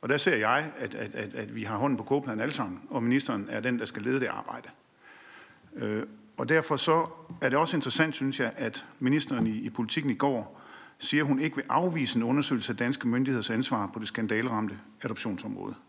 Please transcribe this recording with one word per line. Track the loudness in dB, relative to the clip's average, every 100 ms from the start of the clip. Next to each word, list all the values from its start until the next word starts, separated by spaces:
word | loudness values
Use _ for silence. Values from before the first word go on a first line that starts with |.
Og | 2
der | 4
ser | 4 4
jeg, | 4 4 2 -6
at, | -8 -6
at, | -8 -6
at, | -6
at | -6 -8 -6
vi |
har | -4 0
hånden | 2 0
på |
kogepladen | 2 0 0 -4
alle | -2
sammen, | -2 -4 -6 -6
og | -2
ministeren | 2 2 2 -4 -2
er | -4
den, | -2 -2
der | -4
skal | -6
lede | -2 0
det | 0
arbejde. | -4 -6 -10 -12 -20 _ _ -20 -20 -20 -20 -20 -20 -18 -6
Øh, | -2 -2 -4 -10 -20 -6
og | 2
derfor | 2 4 0
så | 4 4 2 -4 -16 -2
er | 2
det | 4
også | 4 2
interessant, | 0 2 2 2
synes | -2 0
jeg, | -2 0
at | -4 -6 -14 -2
ministeren | 2 2 2 0 2
i, | 0
i | -4
Politiken | -2 -2 0 0
i | 2
går | 2 2 -4 -14 -20 -20 -20 -12
siger, | -2 2
at | 4
hun | 4
ikke | 2 -2
vil | 0
afvise | 2 2 2 0 2
en |
undersøgelse | 2 2 2 0 0
af | -2
danske | 0 0 0
myndigheders | 2 2 0 0
ansvar | 0 0 0 -2
på | -4
det | -6
skandaleramte | -4 0 0 2 0 -2 -6 -14 -10
adoptionsområde. | -6 -4 -4 -4 -6 -8 -8 -10